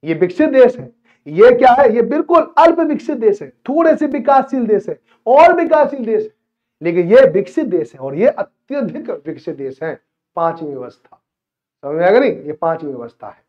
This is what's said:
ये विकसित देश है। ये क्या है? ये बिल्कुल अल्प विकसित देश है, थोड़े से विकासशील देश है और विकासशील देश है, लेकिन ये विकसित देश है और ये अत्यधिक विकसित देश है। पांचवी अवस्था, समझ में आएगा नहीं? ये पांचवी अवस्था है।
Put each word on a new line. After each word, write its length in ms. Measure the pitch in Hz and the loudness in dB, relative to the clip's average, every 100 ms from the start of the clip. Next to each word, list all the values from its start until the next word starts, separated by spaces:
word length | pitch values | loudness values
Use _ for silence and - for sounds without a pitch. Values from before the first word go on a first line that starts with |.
ये 100 | 151 | -6
विकसित 360 | 165 180 - 302 | -4 -4 0 0
देश 280 | 262 247 - | 4 4 2
है। 120 | - _ _ _ - | -16 _ _ _ -10
ये 240 | 156 233 | 4 4
क्या 200 | 240 254 | 6 4
है? 220 | 247 571 226 | 4 2 2
ये 60 | |
बिल्कुल 500 | 233 294 330 339 320 - | -2 -2 0 0 0 2
अल्प 220 | 330 330 | 2 4
विकसित 360 | 320 294 - 269 | -2 -4 -6 -2
देश 240 | 220 202 | -2 -2
है, 80 | 135 | -8
थोड़े 460 | _ - 294 330 311 | _ -6 0 2 0
से 120 | 294 | -2
विकासशील 580 | 277 285 269 269 269 226 | -4 0 0 0 -4 -2
देश 220 | 202 - | -2 -4
है 100 | 156 _ _ - | -14 _ _ 2
और 280 | 269 339 339 | 6 6 4
विकासशील 500 | 330 311 277 277 220 | 0 2 0 -2 -4
देश 180 | 214 | -4
है, 60 | - _ _ _ _ _ | -4 _ _ _ _ _
लेकिन 260 | 165 175 170 | -4 -2 4
ये 180 | 233 269 | 6 6
विकसित 380 | 170 196 - 269 | 2 -4 -6 -4
देश 260 | 175 151 | -4 -6
है 60 | 139 | -10
और 160 | 135 143 | -10 -2
ये 120 | 233 | -2
अत्यधिक 840 | - 202 _ _ 277 226 294 - 175 160 | -2 -12 _ _ -8 -8 -10 -12 -12 -12
विकसित 280 | - - 143 | -12 -12 -10
देश 260 | 135 135 | -12 -10
है। 160 | 160 143 _ _ _ - | -12 -12 _ _ _ -6
पांचवी 360 | 165 165 156 | -4 -6 -12
अवस्था, 480 | 135 123 _ _ _ _ _ _ _ _ _ | -12 -16 _ _ _ _ _ _ _ _ _
समझ 120 | 139 156 | -8 -2
में 100 | 175 | 2
आएगा 140 | 226 | 2
नहीं? 160 | 269 - | 0 -4
ये 160 | 147 | -12
पांचवी 400 | 151 165 160 151 | -6 -6 -6 -8
अवस्था 340 | 127 117 _ 104 | -12 -16 _ -20
है। 160 | - | -20